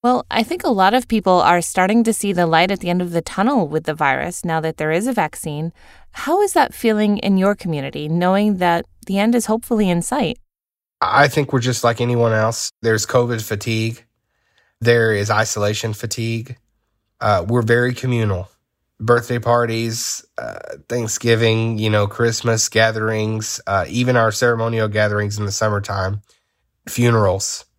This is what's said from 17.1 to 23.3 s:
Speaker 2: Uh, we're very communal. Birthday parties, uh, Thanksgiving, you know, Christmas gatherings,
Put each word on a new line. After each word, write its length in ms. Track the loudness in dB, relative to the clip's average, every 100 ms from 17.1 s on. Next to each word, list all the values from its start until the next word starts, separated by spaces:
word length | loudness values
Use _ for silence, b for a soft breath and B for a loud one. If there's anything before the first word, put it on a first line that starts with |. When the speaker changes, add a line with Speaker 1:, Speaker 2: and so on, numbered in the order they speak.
| _
Speaker 2:
Uh, 240 | 0 2 2
we're 140 | 0
very 320 | 4 2 2
communal. 560 | -2 -2 0 0 -2 -8 _ _ _ _ _
Birthday 400 | 2 2 2 -4
parties, 840 | 2 2 2 -2 -4 -4 -6 -8 _ -12
uh, 400 | -12 -12 -14 -16 _
Thanksgiving, 880 | -4 -4 -4 0 2 2 2 0 -2
you 140 | 0
know, 160 | 2 0
Christmas 640 | 0 0 0 -2 0 0
gatherings, 880 | 2 2 2 -2 -2 -2